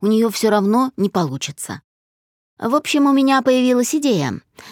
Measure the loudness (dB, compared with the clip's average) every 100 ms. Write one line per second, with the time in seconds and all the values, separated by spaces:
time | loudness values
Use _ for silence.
0 | 0 2 0 0 0 2 2 0 -2 -2
1 | -2 -2 -4 -6 -10 -12 -14 -14 _ _
2 | _ _ _ _ _ _ -2 -2 0 0
3 | 2 2 2 2 2 2 2 2 0 -2
4 | 0 0 -2 -6 -14 -20 -20